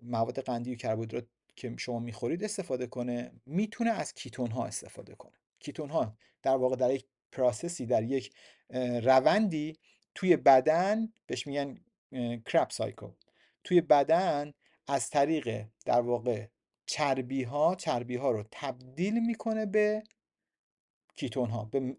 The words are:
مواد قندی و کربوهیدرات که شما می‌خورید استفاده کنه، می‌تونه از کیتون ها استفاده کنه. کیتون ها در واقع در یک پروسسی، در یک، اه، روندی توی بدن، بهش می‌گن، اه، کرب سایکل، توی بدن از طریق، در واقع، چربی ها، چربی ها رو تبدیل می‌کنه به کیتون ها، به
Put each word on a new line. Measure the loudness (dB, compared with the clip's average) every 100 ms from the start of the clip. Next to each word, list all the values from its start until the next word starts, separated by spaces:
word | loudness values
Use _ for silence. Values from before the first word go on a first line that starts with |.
مواد | -6 -2 0 -2
قندی | -4 -4 -4
و | -6
کربوهیدرات | -2 -2 -2 -6 -8 _ _ -10
که | -10 -8
شما | -6 -6
می‌خورید | -6 -6 -4 -4
استفاده | -4 -6 -4 -4 -4
کنه، | -4 -4 -4 -6 -12 -6
می‌تونه | -2 -2 0 0
از | 0 -4
کیتون | -8 -14 -6 -4
ها | -2 -4
استفاده | -6 -12 -16 -16 -16
کنه. | -20 _ _ _
کیتون | -12 -8 -4
ها | -2 -2 -6 _ _
در | 0 2
واقع | 2 2
در | 2
یک | 0 -4 _ _
پروسسی، | 0 0 2 -6 -6 0
در | 2
یک، | 2 0 -2 _ -20 _ _
اه، | -4 -2 0
روندی | 6 6 6 4 2 -2 -4 -8 _ _ _ -4
توی | 2 4
بدن، | 8 8 8 2 2 0 -2 _ -8
بهش | -8 -4
می‌گن، | -4 -4 -6 _ _ _
اه، | -6 -4 -4
کرب | 0 0 0
سایکل، | -2 -6 -6 -14 -16 _ _ _ _
توی | 2 4
بدن | 6 4 6 2 2 -2 -4 -12 _ _ -4
از | -4 0
طریق، | 0 2 2 -2 -6 -8 _ 0
در | 0
واقع، | 2 0 0 -2 -4 _ _ _ -10
چربی | -2 0 0 -2 -4
ها، | -4 2 2 2
چربی | -2 -2 -2 -2
ها | 0
رو | 0 -4
تبدیل | -8 -8 -8 -12 -4 -2 0 0
می‌کنه | -2 -2 -2 0
به | 2 2 0 -6 _ _ _ _ _ _ _ _ _ _ -8
کیتون | -6 -2 -2
ها، | -2 -2
به | -2 -2